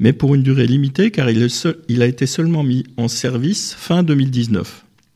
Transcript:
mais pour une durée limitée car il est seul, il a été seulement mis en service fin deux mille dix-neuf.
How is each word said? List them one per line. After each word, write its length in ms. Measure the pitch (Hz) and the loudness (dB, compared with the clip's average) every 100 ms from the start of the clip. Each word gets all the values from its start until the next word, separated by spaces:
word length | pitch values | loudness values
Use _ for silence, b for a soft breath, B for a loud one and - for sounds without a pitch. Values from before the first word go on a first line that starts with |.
mais 120 | 110 | 2
pour 220 | 143 139 | 2 2
une 80 | 143 | 2
durée 240 | 131 135 120 | 2 2 2
limitée 460 | 139 139 135 214 | 2 0 0 0
car 180 | 190 127 | 0 0
il 120 | 113 | 2
est 60 | 120 | 0
seul, 280 | - 170 - - | -2 -4 -4 -4
il 140 | 120 | 0
a 40 | 120 | 0
été 200 | 131 135 | 0 -4
seulement 380 | - 165 160 | -2 0 0
mis 200 | 139 127 120 - | 0 -2 -4 -4
en 100 | 113 | -4
service 720 | - 127 123 147 208 - - | -4 -4 -2 -2 -4 -6 -8
fin 240 | - 175 | -2 0
deux 120 | 165 | 2
mille 160 | 143 135 | 2 0
dix-neuf. 540 | 123 117 98 - - _ _ _ | 0 0 -2 -4 -12 _ _ _